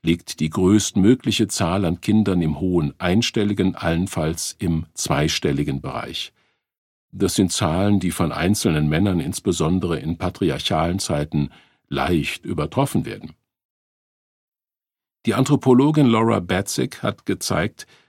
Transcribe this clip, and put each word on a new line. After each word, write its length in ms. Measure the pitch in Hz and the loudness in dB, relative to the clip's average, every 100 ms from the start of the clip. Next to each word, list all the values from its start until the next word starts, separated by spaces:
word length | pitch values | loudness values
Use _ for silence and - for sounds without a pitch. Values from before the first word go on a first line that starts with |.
liegt 360 | 82 85 - - | 0 -2 -2 -6
die 100 | 78 | -4
größtmögliche 1000 | 101 90 104 - - 95 131 - - 107 | 2 4 4 4 4 6 4 2 0 -2
Zahl 360 | - 87 92 | 0 0 0
an 160 | 92 82 | 0 -2
Kindern 400 | - 110 101 92 | 0 2 2 2
im 200 | 80 76 | 0 0
hohen 340 | 92 87 73 - | 0 0 0 -2
einstelligen, 760 | 90 95 117 - 104 98 95 | 0 2 0 -2 -2 0 0
allenfalls 800 | 87 87 82 98 - 78 82 - - | 0 -2 0 -2 -2 -2 -4 -8 -6
im 260 | 87 80 80 | -2 -2 -4
zweistelligen 840 | - - 69 76 - - - 147 - | -8 -4 0 0 0 -2 -2 -2 -4
Bereich. 520 | - - - - - _ _ _ _ _ _ _ _ | -6 -10 -10 -10 -12 _ _ _ _ _ _ _ _
Das 240 | 95 95 | -2 0
sind 160 | - 95 | 2 0
Zahlen, 480 | - 85 82 101 101 | 2 -2 0 2 2
die 140 | 90 | 0
von 180 | - 80 | -2 -4
einzelnen 580 | - 85 104 - 78 76 | 0 0 2 2 2 2
Männern, 300 | 76 101 87 | 2 2 0
insbesondere 800 | 82 - - 85 78 92 90 82 | -2 -4 -4 0 0 0 -2 -4
in 180 | 76 82 | -4 -4
patriarchalen 840 | 92 - 92 85 - 80 82 92 | -6 -2 -2 -2 -2 0 0 -2
Zeiten, 500 | - 73 76 76 69 - _ _ _ | -4 -4 -2 -2 -4 -6 _ _ _
leicht 560 | 69 67 87 71 - | -4 0 0 -2 -8
übertroffen 600 | 85 78 73 - 135 - | -8 -6 -4 -2 0 -2
werden. 280 | 113 104 - - _ _ _ _ _ _ _ _ _ _ _ _ _ _ _ _ _ _ - | -4 -10 -14 -20 _ _ _ _ _ _ _ _ _ _ _ _ _ _ _ _ _ _ -2
Die 80 | |
Anthropologin 720 | 113 131 143 131 127 143 156 135 | 0 2 2 6 6 6 4 4
Laura 320 | 113 113 107 | 4 4 0
Batzik 640 | 87 92 101 - 127 - | 0 -4 -2 -4 -6 -4
hat 240 | 113 - - | -6 -6 -6
gezeigt, 640 | - - 90 104 - - _ | -6 -2 -2 -2 -6 -20 _